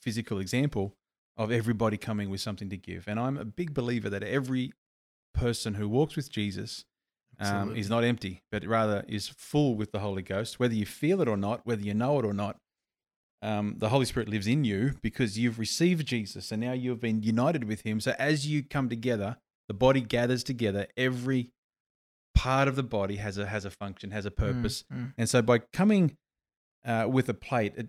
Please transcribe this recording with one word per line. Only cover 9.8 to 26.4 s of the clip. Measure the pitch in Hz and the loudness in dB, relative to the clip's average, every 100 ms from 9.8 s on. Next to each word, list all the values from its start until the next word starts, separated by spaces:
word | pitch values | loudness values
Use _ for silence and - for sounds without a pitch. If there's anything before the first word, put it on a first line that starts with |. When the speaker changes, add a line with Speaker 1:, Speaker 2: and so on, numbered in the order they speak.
| 107 | -2
Speaker 1:
the | 104 | -4
Holy | 101 95 | -2 -4
Ghost. | 90 98 113 - | -2 -4 -2 0
Whether | 123 | 0
you | 110 101 | 2 -2
feel | - 151 196 | -2 0 2
it | 131 | 2
or | 101 | 2
not, | 101 120 | 0 -2
whether | 113 110 | -2 -4
you | 101 | 0
know | 104 127 147 | 0 2 2
it | 110 | 0
or | |
not, | 101 101 - _ _ _ _ _ _ _ - | -2 -4 -8 _ _ _ _ _ _ _ -8
um, | 107 107 104 - | -4 -2 -2 -2
the | 110 | 2
Holy | 135 | 2
Spirit | 120 123 107 | 2 -2 -2
lives | 107 104 | -2 2
in | 143 | 2
you | 120 98 135 139 | 2 2 0 -2
because | 110 - 117 101 | -4 0 -2 0
you've | 120 113 | 0 0
received | 110 - 175 170 135 | -4 2 4 2 0
Jesus | 120 101 - - | -4 -4 -10 -8
and | 110 | -4
now | 123 | -2
you've | 127 127 117 | -2 -2 -2
been | 117 110 | 0 2
united | 107 113 139 160 | 2 4 4 2
with | 107 107 | -2 -4
him. | 110 107 | -2 -2
So | 131 - | 0 0
as | 143 151 147 | 2 0 0
you | 147 | -2
come | 135 147 127 | -2 -2 -2
together, | 117 123 113 101 127 _ _ - | -2 0 0 -2 -6 _ _ -8
the | |
body | 98 127 135 | 4 6 6
gathers | 113 120 123 127 | 4 2 2 0
together, | - 123 107 98 - - | -2 0 0 0 -2 -2
every | 127 127 123 131 123 _ _ _ _ _ _ _ _ | 0 0 0 0 -2 _ _ _ _ _ _ _ _
part | - 131 131 139 | 4 6 2 2
of | 131 | 2
the | |
body | 123 107 98 101 | 0 0 0 -2
has | 104 98 | -4 -4
a, | 101 | -4
has | 104 | -4
a | 98 | -6
function, | - 101 92 98 | -8 -10 -10 -10
has | 107 98 | -6 -4
a | |
Speaker 2:
Mm, | - | -2
Speaker 1:
purpose. | 131 127 113 - - | 0 0 -2 -4 -8
Speaker 2:
mm. | 127 123 - | -8 -6 -2
Speaker 1:
And | 113 | 2
so | 127 | 4
by | 113 120 | 6 4
coming, | - - 202 208 160 - _ _ | 2 2 6 6 4 2 _ _